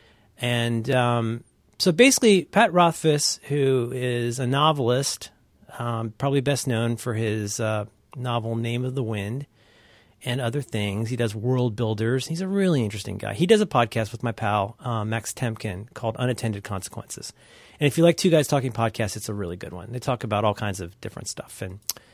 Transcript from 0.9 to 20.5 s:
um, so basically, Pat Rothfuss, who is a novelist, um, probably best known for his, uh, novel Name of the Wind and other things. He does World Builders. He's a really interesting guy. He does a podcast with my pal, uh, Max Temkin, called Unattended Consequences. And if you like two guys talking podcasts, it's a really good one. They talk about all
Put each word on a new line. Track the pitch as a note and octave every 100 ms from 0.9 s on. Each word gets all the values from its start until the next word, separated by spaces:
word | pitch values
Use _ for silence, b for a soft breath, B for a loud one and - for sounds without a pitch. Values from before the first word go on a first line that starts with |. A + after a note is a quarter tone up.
um, | B2+ A#2+ A#2+ A2+ A#2 - _ _ -
so | F#3
basically, | E3 C4 - A3+ F#3+ -
Pat | G3+ A3
Rothfuss, | F3+ E3+ - D#3+ D3 - - -
who | C#3+ C3+ C3 A#2+
is | B2+ B2 A#2+ A#2+ A#2+
a | B2
novelist, | C#3 D#3 D3 A#2+ B2+ C3+ - - _ _ _ - -
um, | A#2+ A2+ A2+ -
probably | C#3 C#3
best | B2+ C3+ C3+
known | A2+ A#2 A2+
for | B2+ A2
his, | A2+ A2 G2+ -
uh, | A2 G#2+ G#2 _ _ C3
novel | B2 A#2+ A2+ A2+
Name | A#2 A#2+ B2+
of |
the | C3+
Wind | A2+ G#2+ G2+ C3 C#3+ _ _ _ _ _ _ _
and | B2+ B2+
other | A#2+ C#3+
things. | - A2 G#2 G2 A2+
He | B2
does | A2+
World | G#2+ A#2+ B2+ B2 G#2
Builders. | A2 G#2+ A2+ C3 C3
He's | E3
a | F#3+
really | G3 F#3+ C#3+
interesting | G#2+ G#2 G#2 F#2+
guy. | G#2
He | G#2+ F3+
does | G#3+
a | G#3
podcast | B2+ A#2 A#2 G#2+
with | -
my | A#2+
pal, | - G#2+ G#2 G2+ -
uh, | B2 A2+ G#2+
Max | A2+ -
Temkin, | - A#2+ A2+ A2 F2+ G#2+ -
called | A#2 A#2+
Unattended | B2+ A#2+ A2+ G#2
Consequences. | - F#2+ - - - - - - b b b b
And | C#3+
if | E3
you |
like | E3+ E3
two | F#3
guys | D#3 C#3
talking | C#3+ B2+
podcasts, | A2+ A2+ - G#2+ G#2+
it's | -
a |
really | G#2 F2 F2+
good | -
one. | F2+ G2
They | A#2+
talk | C#3 B2
about | A2+ G#2
all | G#2+